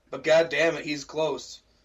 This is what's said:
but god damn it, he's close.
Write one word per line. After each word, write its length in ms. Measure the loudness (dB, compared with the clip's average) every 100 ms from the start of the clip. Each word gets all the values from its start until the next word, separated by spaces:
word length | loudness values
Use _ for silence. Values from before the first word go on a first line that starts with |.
| _
but 120 | -6
god 260 | 4 4 4
damn 260 | 2 0 0
it, 80 |
he's 200 | -6 -8
close. 580 | -6 -4 -2 -4 -10 -20 _ _